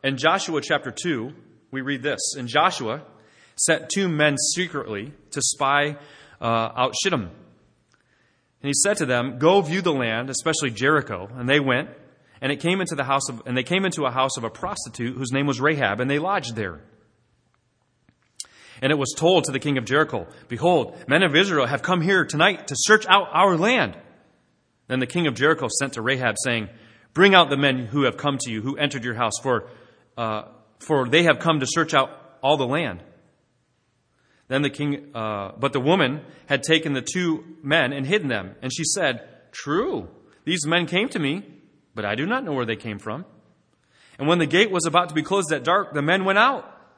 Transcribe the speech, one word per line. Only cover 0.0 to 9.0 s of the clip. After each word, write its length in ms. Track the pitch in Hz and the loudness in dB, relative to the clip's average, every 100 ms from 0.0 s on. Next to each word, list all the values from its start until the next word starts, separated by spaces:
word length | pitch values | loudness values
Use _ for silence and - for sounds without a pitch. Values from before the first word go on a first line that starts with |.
In 140 | 135 135 | -2 0
Joshua 440 | 151 190 190 156 | 2 2 0 -4
chapter 300 | - 151 135 | 0 -2 -2
two, 420 | - 175 139 117 156 - _ _ | -8 -4 -4 -4 -12 -20 _ _
we 80 | 135 | -8
read 240 | 131 139 | -6 -4
this. 160 | 135 120 - 143 | -4 -4 -4 -6
"And 120 | 123 | -2
Joshua 540 | 147 175 180 113 131 - - _ _ _ - | 2 2 2 -6 -6 -10 -20 _ _ _ -4
sent 340 | - 160 - | 0 0 0
two 180 | 196 196 | -2 0
men 300 | 156 151 139 | 2 2 2
secretly 760 | - - 180 147 110 104 117 147 _ | -2 -2 -4 -6 -6 -8 -8 -16 _
to 100 | - | -4
spy, 560 | 139 - 135 143 147 147 - - - - | -4 -2 0 2 0 -4 -16 -20 -20 -8
uh, 320 | 117 117 113 - | -2 0 -2 0
out 180 | 127 127 | -2 0
Shittim. 280 | 196 160 | 0 -2
And 1400 | 90 - - _ _ _ _ _ _ _ _ _ _ _ 139 | -4 -12 -20 _ _ _ _ _ _ _ _ _ _ _ -4
he 40 | 139 | 0
said 220 | 202 | 0
to 100 | 202 | 0